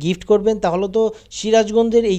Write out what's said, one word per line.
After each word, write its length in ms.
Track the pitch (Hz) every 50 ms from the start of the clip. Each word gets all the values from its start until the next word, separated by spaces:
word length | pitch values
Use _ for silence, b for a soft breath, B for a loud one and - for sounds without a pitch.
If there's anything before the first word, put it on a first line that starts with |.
| 143
গিফট 200 | 165 185 180 -
করবেন, 300 | - 214 208 202 220 220 214 214
তাহলে 220 | 180 165 180 196 196
তো 140 | 190 220 220 220 220 B B B
সিরাজগঞ্জের 760 | - - - 214 220 226 220 202 214 226 233 233 220 233 233 220
এই 60 | 190